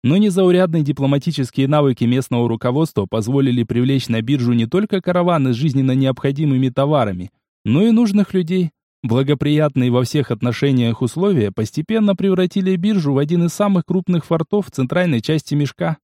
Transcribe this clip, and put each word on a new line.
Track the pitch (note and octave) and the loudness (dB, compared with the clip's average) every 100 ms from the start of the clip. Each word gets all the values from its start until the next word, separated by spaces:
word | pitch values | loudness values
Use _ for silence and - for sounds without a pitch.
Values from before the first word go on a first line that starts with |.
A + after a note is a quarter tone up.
Но | A#2+ F3 | 2 2
незаурядные | G#3+ F3+ F#3 F3+ F#3 E3 | 2 4 4 4 2 0
дипломатические | C#3+ C3+ C#3 C#3+ D3+ D3 B2+ - C3+ | -2 -2 0 0 -2 -4 -4 -2 0
навыки | D3+ C#3+ B2 | 2 2 2
местного | A#2 B2+ C3+ B2 A#2+ | 0 0 -2 -2 0
руководства | A2+ B2+ C3 D#3+ - G2 | -2 -2 -2 -2 -2 -2
позволили | A2+ G#2+ C#3 C#3 B2 | -4 -2 0 0 0
привлечь | A#2 A#2 B2+ C3+ - | -2 0 0 0 -2
на | A2+ | -4
биржу | A2+ C#3+ A#2+ | 0 0 0
не | A#2+ A2+ | 0 0
только | F3+ G#3 G3 | -2 -2 -4
караваны | F3+ F3+ F3 E3+ C3 | -2 0 0 0 0
с | A#2+ | 0
жизненно | D#3 C3+ C3 | 0 2 2
необходимыми | C3 C3+ C3 C#3 C#3 D3+ C3 C3 | 2 0 0 -2 0 0 2 0
товарами, | B2 C#3 D3+ A2 F2+ F2+ _ _ _ | 0 0 2 0 -4 -10 _ _ _
но | - C3 | 0 2
и | A3 | 4
нужных | A3+ A#3 G3+ G3 | 4 2 2 0
людей. | F#3 E3 F#3 E3+ _ _ _ | -2 -2 -2 -2 _ _ _
Благоприятные | B2 A#2 C3+ C#3+ D3 D3+ D3+ C#3 B2 | -2 0 2 0 0 2 2 0 2
во | B2 | 2
всех | B2 D3+ C#3 | 0 -2 -2
отношениях | A2 B2 A2+ C#3 C3 A#2 A#2 | -2 -2 -2 0 2 0 0
условия | B2 - G3 F3 G#2 | -4 -2 0 2 0
постепенно | G2 A2 - D#3 A3 G#3 | -2 -6 -6 -4 0 0
превратили | F#3+ G3 F#3 F#3 - F#3 F#3+ | 0 0 0 0 0 -2 0
биржу | G3 G#3 D3 | 0 0 0
в | C3+ | 0
один | D3 F3 | 0 0
из | E3+ | 0
самых | - G#3 F#3+ | 0 0 0
крупных | - F#3 F3+ F3 - | 0 -4 0 -2 0
фортов | E3 D#3+ G#3 F#3+ | -4 -2 -2 -4
в | |
центральной | - B2+ D#3 F3+ B2 | -4 -2 0 0 0
части | - D#3 - | 0 -4 -2
мешка. | D3+ C#3+ - E3+ D#3+ | -4 -4 -4 -6 -6